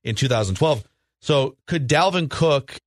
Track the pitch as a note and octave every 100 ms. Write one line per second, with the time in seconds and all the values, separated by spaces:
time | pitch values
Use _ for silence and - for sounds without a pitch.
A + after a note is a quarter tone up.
0 | A#2+ A2 C3+ A#2 G2 F#2 D#3+ B2+ - _
1 | _ _ - C#3+ C3+ - - E3+ B2+ D3
2 | F#3+ F3+ D#3 - E3 C#3+ - -